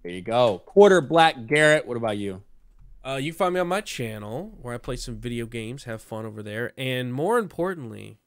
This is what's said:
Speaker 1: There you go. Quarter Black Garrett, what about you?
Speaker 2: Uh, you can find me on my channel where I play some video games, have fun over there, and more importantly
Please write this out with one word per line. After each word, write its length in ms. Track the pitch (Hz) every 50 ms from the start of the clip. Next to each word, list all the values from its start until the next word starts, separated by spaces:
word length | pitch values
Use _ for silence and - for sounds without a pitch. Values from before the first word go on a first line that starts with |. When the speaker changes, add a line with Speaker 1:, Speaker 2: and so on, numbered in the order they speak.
Speaker 1:
There 100 | - 87 87
you 80 | 92
go. 380 | 90 110 113 123 123 113 98 87 -
Quarter 360 | - - 196 202 202 190 175
Black 440 | 143 117 160 165 160 160 147 131 113
Garrett, 400 | 113 139 151 151 151 151 151 -
what 120 | - 120
about 200 | 117 117 110 104
you? 240 | 104 101 101 92 92 - _ - - _ _ _ _ - - - - -
Speaker 2:
Uh, 100 | 131 135 135
you 100 | 135 156 165
can 40 |
find 160 | - 196 180 180
me 40 | 180
on 80 | 180
my 140 | 175 180 208
channel 760 | 208 - - - 123 113 110 107 104 107 113 143 190 220 - -
where 120 | 123 120 120
I 40 |
play 180 | 120 - - 123
some 220 | 117 - - 117
video 280 | 110 113 123 120 117 117
games, 380 | 113 117 117 110 113 127 143 -
have 180 | 120 110 110
fun 240 | - - 113 110 110
over 160 | 113 107 107
there, 300 | 104 107 104 113 120 - _
and 360 | - 131 131 127 127 123 123 123
more 240 | 131 156 190 233
importantly 800 | 240 220 170 - - 170 185 185 165 127 113 107 101 104 104 110 _ _